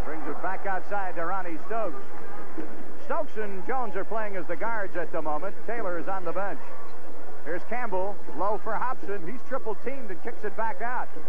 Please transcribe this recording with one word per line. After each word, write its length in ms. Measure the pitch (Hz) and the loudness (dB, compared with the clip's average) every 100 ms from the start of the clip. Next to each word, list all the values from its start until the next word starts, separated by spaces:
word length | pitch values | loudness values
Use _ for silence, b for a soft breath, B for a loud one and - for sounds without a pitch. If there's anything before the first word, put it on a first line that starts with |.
Brings 240 | - 160 156 | 0 0 0
it 120 | 139 | 0
back 220 | 175 185 196 | 0 0 0
outside 500 | 185 180 202 185 170 | 0 0 0 0 0
to 100 | 165 | 0
Ronnie 320 | 190 175 160 - | 0 0 0 0
Stokes. 380 | 226 208 196 - - - - - - 151 - - - - | 0 0 0 0 2 2 0 0 0 0 0 2 2 0
Stokes 320 | 302 294 220 | 0 0 0
and 280 | 208 196 202 | 0 0 0
Jones 300 | 262 233 196 | 0 0 0
are 80 | |
playing 320 | 185 220 214 202 | 0 0 0 0
as 100 | 160 | 0
the 80 | 170 | 0
guards 400 | 208 226 196 170 | 0 0 0 0
at 140 | 160 | 0
the 100 | 175 | 0
moment. 340 | 151 151 185 - - | 0 0 0 0 0
Taylor 320 | 233 202 175 | 0 0 0
is 100 | 165 | -2
on 180 | 196 175 | -2 -2
the 80 | |
bench. 260 | 170 202 226 - - - - - - - - - | -2 0 0 0 0 0 0 0 0 0 0 0
Here's 180 | 175 - | 0 0
Campbell, 460 | 233 240 190 190 196 - 151 | 0 0 0 0 0 0 0
low 220 | 190 208 | 0 0
for 100 | - | 0
Hobson. 520 | 202 226 254 - 196 165 | 0 0 0 0 0 0
He's 160 | 247 - | 0 0
triple 280 | 262 226 196 240 | 0 0 0 0
teamed 260 | 277 226 | 0 0
and 100 | 180 | 0
kicks 220 | 233 240 | 0 0
it 120 | 208 196 | 0 0
back 240 | 226 208 | 0 0
out. 260 | 226 247 - - | 0 0 0 0